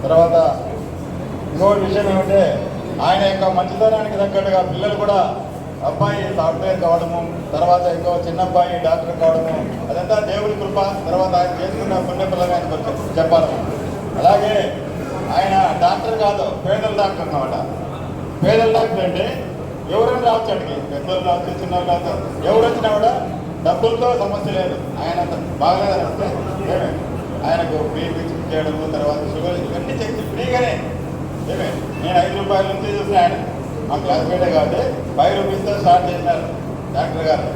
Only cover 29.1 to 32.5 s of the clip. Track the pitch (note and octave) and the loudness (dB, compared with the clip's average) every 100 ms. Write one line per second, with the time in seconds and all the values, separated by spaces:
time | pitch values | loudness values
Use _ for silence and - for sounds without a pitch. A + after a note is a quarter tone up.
29.1 | D3+ D3+ - E3+ F3 - - - C4 A3 | -2 -4 -4 -2 -2 -4 -4 -4 -4 -4
30.1 | A3 G#3 - B3 B3 B3 - - - - | -4 -6 -4 -2 0 0 -2 -4 -6 -8
31.1 | - - - - F#3 - - - - E3 | -8 -8 -6 -6 -4 -4 -4 -6 -6 0
32.1 | F3+ - G3 G3+ | 2 2 0 0